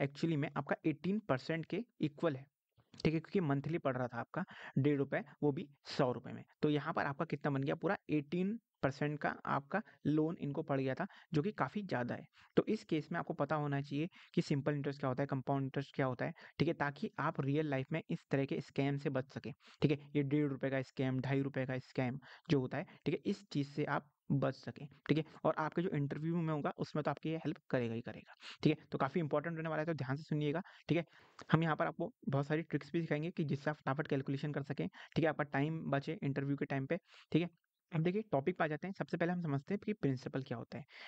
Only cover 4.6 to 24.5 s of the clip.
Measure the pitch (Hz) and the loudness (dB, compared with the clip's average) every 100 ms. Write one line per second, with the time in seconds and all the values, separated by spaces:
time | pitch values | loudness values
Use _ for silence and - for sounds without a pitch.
4.6 | - - 139 143 139 156 233 - 147 143 | -4 2 4 4 2 -2 -4 0 0 0
5.6 | 147 - - - 135 120 - 113 123 _ | -6 -14 -8 0 2 2 -6 -12 -14 _
6.6 | 151 147 143 190 185 143 160 147 160 139 | 0 2 0 -2 -2 -2 -4 -2 -2 0
7.6 | 139 165 165 202 - 151 143 175 190 233 | 0 0 0 -2 0 -2 0 -2 -2 -4
8.6 | - _ 139 131 147 147 170 - - 139 | -10 _ -2 0 -2 -2 -4 -4 -2 -4
9.6 | 143 190 - - 151 151 156 - 147 143 | -2 -4 -6 -6 0 2 0 -2 -4 -4
10.6 | 160 139 135 131 185 - - 147 165 214 | -2 0 0 -2 -6 -8 -2 0 0 0
11.6 | 143 208 202 123 120 110 - - - - | -2 -2 -4 -2 -2 -4 -10 -20 2 2
12.6 | - 214 - 160 143 170 160 165 143 151 | 4 0 0 -2 -2 -4 -4 -2 0 0
13.6 | 147 139 143 143 165 - - - - 147 | 0 -2 -2 -4 -4 -6 -4 -2 2 0
14.6 | 143 147 143 139 135 131 139 135 131 139 | 2 0 -2 -2 -2 0 0 -2 0 0
15.6 | 135 143 139 - 135 123 135 170 - - | 0 -2 -4 0 0 0 -4 -6 -12 0
16.6 | 143 151 143 143 214 - 143 165 139 143 | 2 2 0 0 -6 -2 -2 0 0 2
17.6 | 156 135 135 160 - 165 - 139 139 - | 2 0 0 -4 -2 -6 0 0 2 -2
18.6 | - - 139 143 147 139 131 - - 135 | -2 0 0 0 0 -2 -2 -8 -10 -12
19.6 | - - 143 143 - 147 139 147 147 135 | -18 0 2 2 0 -2 2 2 2 0
20.6 | 135 135 131 - 131 131 127 139 139 143 | -2 -2 -2 -2 0 0 0 0 0 -2
21.6 | 131 131 - - 127 139 - - - 143 | -2 -4 -4 -2 -2 -2 -10 -16 0 2
22.6 | 127 135 180 - - 151 - 202 - 151 | 2 -4 -8 -6 -2 -2 -2 -4 -4 -4
23.6 | 139 - 143 147 - _ - 139 135 | -2 -2 -2 -2 -4 _ -2 0 0